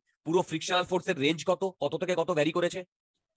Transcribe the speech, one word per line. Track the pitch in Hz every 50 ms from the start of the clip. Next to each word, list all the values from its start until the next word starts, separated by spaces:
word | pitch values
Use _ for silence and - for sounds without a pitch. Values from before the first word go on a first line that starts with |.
| _ _ _ _ _
পুরো | 151 170 180
ফ্রিকশনাল | 170 - 160 156 - - 180 180 175
ফোর্স | - 185 180 -
এর | 196 180 139
রেঞ্জ | 135 151 165 151 -
কত? | 190 175 - 190 190 - _
কত | 147 143 151 -
থেকে | 185 170 180
কত | 165 165 175
ভ্যারি | 175 151 147 160
করেছে? | - 180 175 170 - 190 180 - _ _ _ _ _ _ _ _ _